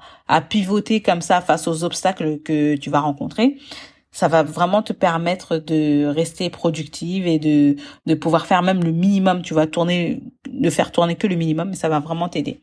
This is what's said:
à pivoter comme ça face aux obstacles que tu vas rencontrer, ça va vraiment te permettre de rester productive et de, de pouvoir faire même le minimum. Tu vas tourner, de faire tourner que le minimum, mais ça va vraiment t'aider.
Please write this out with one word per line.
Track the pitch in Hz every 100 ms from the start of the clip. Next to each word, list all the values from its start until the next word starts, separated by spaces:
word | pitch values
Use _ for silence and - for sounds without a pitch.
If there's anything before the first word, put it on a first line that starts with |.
| - - -
à | 160
pivoter | 160 214 185 208 202 220
comme | 196 175
ça | - 180
face | 175 160 170
aux | 160
obstacles | 170 - 185 196 156 151
que | - 151 147 147
tu | 143
vas | 151
rencontrer, | 147 143 - - 254 277 - - - _ _
ça | - 160
va | 160
vraiment | 147 156 175 202
te | -
permettre | - 185 165 170 185 - 165
de | 160 156 151 147
rester | 147 147 165 - 175
productive | - 170 156 - - 165 190 175
et | 160
de, | 151 147 143 143 - - 151
de |
pouvoir | 156 170 160 -
faire | 185
même | 180 190
le | 165
minimum. | 165 190 196 190 180
Tu | -
vas | 156 156
tourner, | 170 170 180 165 - - - -
de | - 165
faire | - 180
tourner | - 170 170
que | 214
le |
minimum, | 175 165 156 185
mais |
ça | 180 165
va | 151
vraiment | 156 165 175
t'aider. | 160 147 -